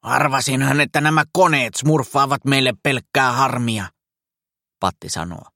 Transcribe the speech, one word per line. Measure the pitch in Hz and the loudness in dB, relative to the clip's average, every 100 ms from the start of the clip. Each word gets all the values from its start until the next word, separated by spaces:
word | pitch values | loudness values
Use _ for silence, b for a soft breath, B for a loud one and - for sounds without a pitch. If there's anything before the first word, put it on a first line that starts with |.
"Arvasinhan, | 117 123 147 135 131 135 135 139 | -2 0 0 0 -2 0 0 0
että | 143 160 | 0 0
nämä | 151 156 151 | 2 0 0
koneet | - 180 147 120 - | 2 2 2 -2 -2
smurfaavat | 143 156 127 139 135 139 135 | 0 0 0 -2 0 0 0
meille | 139 131 110 | 0 0 -2
pelkkää | - 131 - - 131 | -2 -4 -2 0 0
harmia", | 120 135 127 120 110 92 _ _ _ _ _ _ _ _ _ | 2 0 0 -4 -4 -8 _ _ _ _ _ _ _ _ _
Patti | 95 - 92 | -6 -6 -10
sanoo. | - 85 85 - | -8 -8 -12 -18